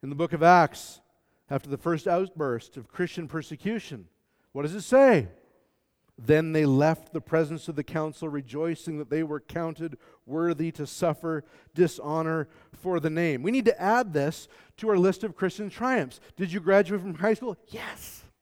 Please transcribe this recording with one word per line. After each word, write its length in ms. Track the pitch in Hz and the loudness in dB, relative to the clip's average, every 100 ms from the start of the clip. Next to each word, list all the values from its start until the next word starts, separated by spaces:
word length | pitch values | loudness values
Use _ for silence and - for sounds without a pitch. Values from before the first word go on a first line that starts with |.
In 80 | 135 | -10
the 60 | 143 | -6
book 180 | 165 | -4
of 80 | 165 | 2
Acts, 580 | 165 180 156 - - - _ _ _ _ _ | 6 8 6 0 -18 -20 _ _ _ _ _
after 220 | 139 143 | -6 -4
the 80 | 139 | -6
first 300 | 165 165 - | -2 -2 0
outburst 680 | 175 190 165 143 117 - - | 0 0 -4 -4 -4 -8 -18
of 120 | 113 | -18
Christian 400 | - 180 - 156 | -6 -6 -6 -8
persecution, 800 | 160 147 156 196 226 - 127 87 _ _ _ _ | -10 -10 -8 -6 -6 -8 -16 -16 _ _ _ _
what 120 | 139 | -6
does 100 | 147 | -6
it 80 | 196 | -6
say? 460 | - 254 269 196 101 - _ _ _ _ _ _ _ - | 2 6 8 6 2 -10 _ _ _ _ _ _ _ -10
"Then 300 | 117 151 160 | 4 4 4
they 140 | 156 147 | 2 4
left 480 | 135 151 160 - | 4 4 0 -6
the 80 | 160 | -12
presence 480 | - 160 156 160 - | -2 0 0 -4 -8
of 80 | 147 | -8
the 60 | |
council, 440 | 143 - 156 139 165 | -6 -4 -6 -6 -8
rejoicing 720 | 147 127 131 165 160 - 151 | -8 -8 -6 -4 -4 -8 -10
that 120 | 135 | -4
they 140 | 156 | -4
were 160 | 160 151 | -2 -6
counted 580 | _ 170 165 156 165 139 _ _ - | _ -6 -6 -6 -10 -12 _ _ -10
worthy 440 | 151 170 156 165 | -2 -2 0 -4
to 120 | 156 143 | -6 -10
suffer 600 | - 175 147 165 160 - - _ | -2 0 0 -4 -6 -8 -20 _
dishonor 760 | 156 175 - 135 160 160 160 147 - _ | 2 2 2 -4 -2 -2 -4 -6 -12 _
for 260 | - 185 175 | -10 -4 -2
the 100 | 156 | -2
name." 320 | 156 170 135 | 0 0 0
We 100 | 156 | 0
need 120 | 262 226 | 2 2
to 160 | - | 0
add 300 | 185 233 226 | 2 0 0
this 380 | 151 139 - - - _ _ | 0 -2 -4 -16 -20 _ _
to 120 | 220 | 0
our 80 | 196 | 4
list 260 | 185 185 | 4 2
of 140 | 220 160 | -6 -4
Christian 320 | 185 175 208 | -4 -4 -12
triumphs. 500 | - 247 247 131 - - - | -6 -2 0 -2 -8 -20 -6
Did 160 | 185 | -4
you 80 | 190 | -2
graduate 400 | 165 196 175 202 | 4 4 4 -2
from 140 | 190 | -6
high 220 | 156 202 214 | -2 0 0
school? 220 | 247 180 _ | -2 -10 _
Yes. 560 | 226 - - - - - _ | -14 -12 -14 -16 -20 -20 _